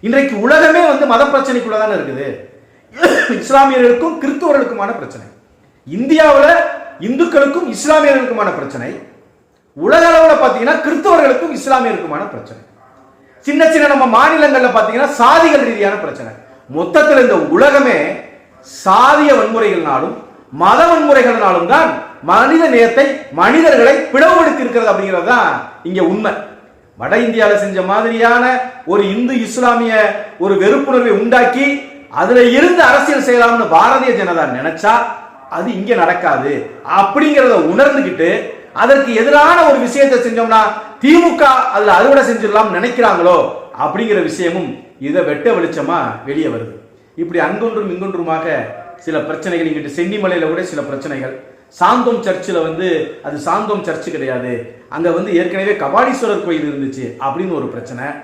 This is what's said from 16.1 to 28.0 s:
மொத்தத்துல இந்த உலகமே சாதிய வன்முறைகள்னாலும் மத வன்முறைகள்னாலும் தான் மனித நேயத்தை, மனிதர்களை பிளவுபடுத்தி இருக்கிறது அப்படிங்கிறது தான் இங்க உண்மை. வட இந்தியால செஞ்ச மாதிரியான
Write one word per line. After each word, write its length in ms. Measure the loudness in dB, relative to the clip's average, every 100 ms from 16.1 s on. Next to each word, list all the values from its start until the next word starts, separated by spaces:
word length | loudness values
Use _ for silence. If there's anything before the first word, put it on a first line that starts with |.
| -12 -16 -18 -20 -20 _ -8
மொத்தத்துல 460 | -2 2 4 4
இந்த 140 | 4 2
உலகமே 640 | 0 2 4 4 2 0 -2 -8 -14 -20 _ _
சாதிய 720 | -20 -8 0 4 4 4 4
வன்முறைகள்னாலும் 840 | 2 2 0 0 -2 -2 -2 -4 -10 -18 -20 _
மத 340 | -2 2 4 4
வன்முறைகள்னாலும் 840 | 2 4 4 4 2 0 0 2
தான் 220 | 2 0 -4 -12 -14
மனித 480 | 0 2 4 2 2
நேயத்தை, 360 | 4 2 2 0 -2 -8
மனிதர்களை 600 | 0 2 4 4 4 4 2 0
பிளவுபடுத்தி 460 | 2 4 4 2 0
இருக்கிறது 320 | -2 0 0
அப்படிங்கிறது 340 | -2 -2 -4 0
தான் 240 | 0 0 -4 -10 -14
இங்க 200 | -8 -2
உண்மை. 280 | -2 0 -4 -6 -12 -20 -20 _ _ _
வட 200 | -4 -2
இந்தியால 380 | 0 0 2 0
செஞ்ச 260 | -2 -4
மாதிரியான 760 | -2 -2